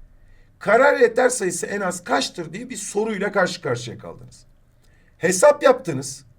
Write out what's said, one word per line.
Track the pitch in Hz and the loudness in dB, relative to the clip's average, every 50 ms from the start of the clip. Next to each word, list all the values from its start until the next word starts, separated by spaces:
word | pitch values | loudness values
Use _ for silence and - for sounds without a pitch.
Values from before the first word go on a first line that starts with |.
| - - _ _ _ _ - - _ _ _ _ | -20 -20 _ _ _ _ -20 -20 _ _ _ _
karar | - 196 208 240 269 285 285 277 | 0 2 4 6 6 4 6 6
yeter | 247 214 - 254 254 254 | 4 4 4 2 2 2
sayısı | 247 - 202 180 170 - - | 0 -2 -4 -4 -4 -4 -6
en | - - 202 | -6 -6 -4
az | 196 180 180 - - | -4 -6 -6 -8 -6
kaçtır | - 254 269 - - - - 160 - 160 | -4 -2 -2 -2 -4 -6 -10 -12 -12 -12
diye | 208 254 262 | -14 -12 -12
bir | 240 | -12
soruyla | - - - - 208 220 226 220 185 196 202 | -12 -12 -6 -4 -4 -2 -2 -4 -4 -4 -2
karşı | 202 202 180 180 - - | 0 0 0 0 -2 -6
karşıya | - 143 120 117 - 113 95 - | -6 -6 -6 -6 -8 -10 -14 -14
kaldınız. | - 85 80 - - - - - - _ _ _ _ _ _ _ _ _ _ _ _ _ _ _ | -16 -18 -18 -18 -20 -20 -20 -20 -20 _ _ _ _ _ _ _ _ _ _ _ _ _ _ _
Hesap | - 185 180 185 - 294 294 - 302 | -2 -2 2 4 4 4 4 6 4
yaptınız | 277 - - - 170 147 131 131 - - - - _ _ | 4 4 4 0 -6 -8 -8 -10 -12 -14 -16 -20 _ _